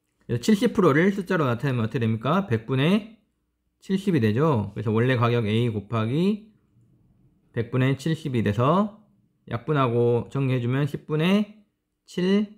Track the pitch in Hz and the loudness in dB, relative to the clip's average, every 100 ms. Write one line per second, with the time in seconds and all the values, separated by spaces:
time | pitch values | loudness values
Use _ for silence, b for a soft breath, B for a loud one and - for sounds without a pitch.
0 | _ _ - 117 - 214 247 - 175 139 | _ _ -8 -4 2 2 2 4 6 6
1 | 185 202 180 185 139 117 139 123 120 135 | 4 0 -4 0 0 0 -2 -2 -2 -2
2 | 113 113 127 180 196 110 - 131 147 208 | -2 -2 0 -2 0 -4 -2 0 2 2
3 | - - _ _ _ _ _ _ - 190 | -2 -18 _ _ _ _ _ _ -6 -4
4 | 196 160 110 107 160 123 101 - 110 110 | 0 2 2 2 2 0 -2 -6 -2 0
5 | 123 127 120 120 104 110 120 104 98 117 | 2 2 0 0 0 0 0 -4 -6 -4
6 | 110 139 190 214 - _ _ _ _ _ | -2 0 -2 -2 -8 _ _ _ _ _
7 | _ _ _ _ _ - 110 127 131 135 | _ _ _ _ _ -8 -4 0 0 -2
8 | 165 156 143 123 104 104 127 180 208 - | -4 -4 -4 -2 -2 0 0 2 0 -6
9 | _ _ _ _ - 117 - 151 131 120 | _ _ _ _ -12 -10 -2 0 0 2
10 | 120 120 - 139 135 127 120 135 143 151 | 2 0 -2 -4 -2 -2 -2 -2 -2 -6
11 | - 151 170 196 214 - _ _ _ _ | -6 -2 2 0 0 -10 _ _ _ _
12 | _ - 180 202 214 | _ -4 0 0 0